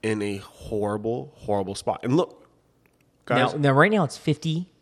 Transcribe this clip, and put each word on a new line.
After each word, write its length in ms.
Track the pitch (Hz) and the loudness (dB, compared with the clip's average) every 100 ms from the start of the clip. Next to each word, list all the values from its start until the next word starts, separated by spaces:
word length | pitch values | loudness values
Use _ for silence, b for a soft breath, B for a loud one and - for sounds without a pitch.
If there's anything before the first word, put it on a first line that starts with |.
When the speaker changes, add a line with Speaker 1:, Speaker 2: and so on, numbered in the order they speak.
Speaker 1:
in 200 | 110 107 | -2 -2
a 160 | 104 101 | -2 -6
horrible, 960 | - - - 107 104 104 110 123 135 - | -10 -18 -8 -4 -2 -2 -2 -4 -6 -14
horrible 400 | - 101 95 98 | -4 -2 -2 -6
spot. 260 | - 104 | -4 -4
And 120 | 120 147 | 0 2
look, 300 | 180 - - _ _ _ _ _ _ _ - | 0 -4 -20 _ _ _ _ _ _ _ -2
guys. 280 | 120 127 | 2 2
Speaker 2:
Now, 60 | 160 | 2
now 120 | 143 | 2
right 200 | 135 175 | 6 6
now 120 | 214 | 4
it's 140 | 151 - | 0 -2
fifty 520 | - 151 160 156 180 _ | -2 -2 -2 -4 -6 _